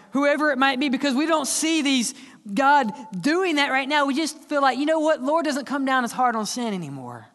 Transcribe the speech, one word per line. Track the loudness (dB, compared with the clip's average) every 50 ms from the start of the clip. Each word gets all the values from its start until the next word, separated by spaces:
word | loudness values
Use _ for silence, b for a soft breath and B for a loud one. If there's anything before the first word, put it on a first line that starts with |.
| B B B
whoever | 2 4 4 4 2 2 0
it | 2 2
might | 2 2 2 2
be, | 0 0
because | 0 0 0 0 0
we | 0 0
don't | 2 2 0 0
see | -2 -4 -2 0 0 0 2 2
these, | 2 2 2 0 -2 -6 B B B B B B -6 -2
God | 0 4 4 4 4 4 2 -2 B -12 B B -4
doing | -2 0 0 2 0 0 0
that | 0 0 0
right | 0 -2 -2 0
now, | 0 0 0
we | 0 0
just | 0 -2 -4 -6 -8 -8
feel | -4 -2 2 2
like, | 2 2 2
"You | 0
know | 0 0 2
what? | 2 2 0 0 0
Lord | 0 0 0 0
doesn't | 0 -2 -4 -4
come | -4 -4 -4 -2
down | 0 0 0 0
as | -2 -2
hard | 0 0 0 0
on | -2 -4
sin | -6 -6 -6 -6 -4 -4
anymore." | -6 -8 -8 -10 -12 -12 -12 -14 -16 -16 -20 _